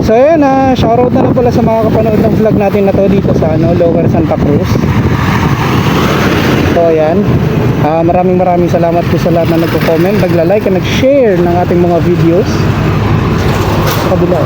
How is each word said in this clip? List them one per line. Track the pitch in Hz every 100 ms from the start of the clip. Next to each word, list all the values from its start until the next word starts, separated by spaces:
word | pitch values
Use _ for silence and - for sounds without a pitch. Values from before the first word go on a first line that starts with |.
| -
So | 220
ayan, | 277 330
ah, | 285 269 269
shoutout | 254 247 233 247
na | 254
lang | 247 -
pala | 240
sa | 226
mga | 226 226 214
kapanood | 220 220 214
ng | 220 196
vlog | 220 196
natin | 202 202 196
na | 190
to | 196
dito | 196 185 175
sa, | 160 156
ano, | 165 175
Lower | 170 170 160
Santa | 175 156 156
Cruz. | 147 143 185 - - - - - - - - - - - - - - - - - - - -
So | 170 170
ayan, | 160 156 180 202 - - - - -
ah, | 151 160
maraming | 165 180 180 185
maraming | 180 175 170
salamat | 170 170 170
po | 170 170
sa | 185 170
lahat | 165
na | 165 165
nagko-comment, | 165 156 165 175 208
nagla-like, | 180 170 160 208
at | 208 185
nag-share | 165 - 262 285 233 175
ng | 175 175
ating | 180 175
mga | 175 170 170
videos. | 170 165 170 - - - - - - - - - - - - - -
Sa | - - - 180
kabila. | 175 175